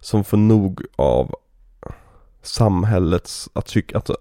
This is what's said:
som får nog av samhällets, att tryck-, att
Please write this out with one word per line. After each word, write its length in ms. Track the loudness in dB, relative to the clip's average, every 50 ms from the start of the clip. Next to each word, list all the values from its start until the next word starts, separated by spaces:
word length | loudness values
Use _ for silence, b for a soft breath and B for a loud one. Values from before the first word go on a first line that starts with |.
som 220 | _ 0 0 0 0
får 140 | 2 2
nog 440 | 2 4 4 4 4 2 0 -4 -8 -14 -12 _
av 400 | -2 0 2 2 0 0 -2 -6 -16 _ _ _ _ -20 _ _ _ -18 -18 B B B B B B B B B _
samhällets, 1080 | _ -12 0 2 2 4 4 2 2 2 2 2 2 2 0 0 -2 -6 -14 -14 -14 -10 _
att 120 | -8 -8
tryck-, 300 | -2 -2 -2 -2 -2 -6
att 140 | -6 -4 -4 -8 -8